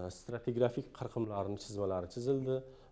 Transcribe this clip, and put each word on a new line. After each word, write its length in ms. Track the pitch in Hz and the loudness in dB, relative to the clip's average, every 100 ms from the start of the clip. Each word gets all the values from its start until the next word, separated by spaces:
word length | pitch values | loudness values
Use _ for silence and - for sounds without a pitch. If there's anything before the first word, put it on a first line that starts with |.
| 90 | -4
stratigrafik 840 | - - 120 - 120 120 139 - | -6 -8 -4 0 4 4 4 -6
qirqimlarni 640 | - 117 117 110 101 98 101 | -8 -4 0 0 0 0 -2
chizmalari 520 | - 101 98 92 90 | -4 0 2 2 -2
chizildi. 520 | 120 123 135 131 131 131 - - | -2 2 2 2 0 -2 -18 -20